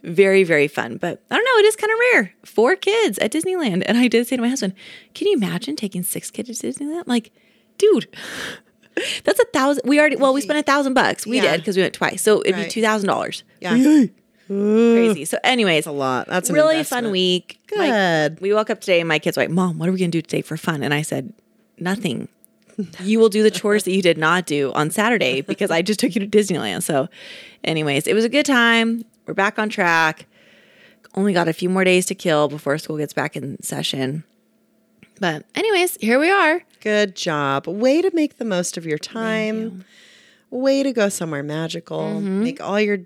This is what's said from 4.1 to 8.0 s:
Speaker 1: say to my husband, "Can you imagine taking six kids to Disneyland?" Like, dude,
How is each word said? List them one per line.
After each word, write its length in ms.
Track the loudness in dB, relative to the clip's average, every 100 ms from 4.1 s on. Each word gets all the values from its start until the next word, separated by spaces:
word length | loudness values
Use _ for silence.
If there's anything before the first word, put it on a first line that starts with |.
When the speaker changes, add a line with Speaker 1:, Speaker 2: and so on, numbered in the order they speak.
| 2 0
Speaker 1:
say 80 | -2
to 60 |
my 60 | -2
husband, 260 | -2 -4 -6 -16 -20 -20
"Can 140 | -6 0
you 100 | 0
imagine 380 | 0 -4 -6
taking 300 | -8 -6 -6
six 260 | -6 -8 -10
kids 260 | -12 -10 -8
to 60 | -8
Disneyland?" 400 | -8 -8 -8 -2
Like, 240 | -4 -4 _ _ _ _ _
dude, 300 | 4 4